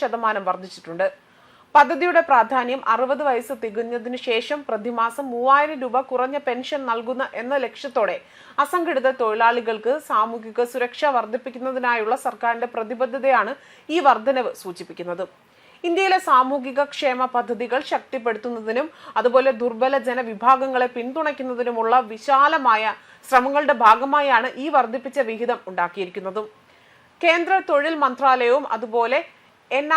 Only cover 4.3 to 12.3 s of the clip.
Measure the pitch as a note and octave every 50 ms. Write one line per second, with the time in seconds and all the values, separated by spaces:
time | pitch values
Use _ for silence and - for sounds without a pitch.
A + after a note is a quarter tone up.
4.3 | A3+ A3+ A#3+ - D4 D4 C#4 - A3+ G#3+ G#3 A#3+ A#3+ A#3 A3+ A#3 A#3+ - C#4+ C4
5.3 | A#3+ A#3+ B3 C4 C4+ C#4+ D4 D4+ D#4 C4+ C4 A#3+ A3 B3+ C4 C4 B3+ B3 B3+ C4
6.3 | C#4+ C#4+ C#4+ C4 A#3 B3 B3+ - D4+ C#4 C4+ B3 A3+ A3+ A3+ A#3 B3+ B3 C4+ -
7.3 | - - A#3 B3 C#4 C#4 C4 A3 - - - C4+ A#3+ C4+ G#3 F#3 E3 - - -
8.3 | - - - - - - C#4+ C#4+ - F4+ E4+ E4+ D#4 C4 B3 C4 C4 C4 A#3+ A3
9.3 | G#3+ G#3+ A3+ A#3 A#3+ B3+ A3 A3+ A3 G#3+ G#3+ A#3 C#4 D#4 - - C4+ G#3+ A3 A3+
10.3 | A#3 A#3 A3 A3+ G#3+ A#3+ A#3+ A#3+ - B3+ A#3+ A#3+ - - D#4 D4 C4 A#3+ G#3+ G#3+
11.3 | A3+ B3 - C4+ A#3 B3 B3+ C4 B3+ B3+ B3 B3 A#3+ A#3 G#3+ G#3+ B3 C4 - B3+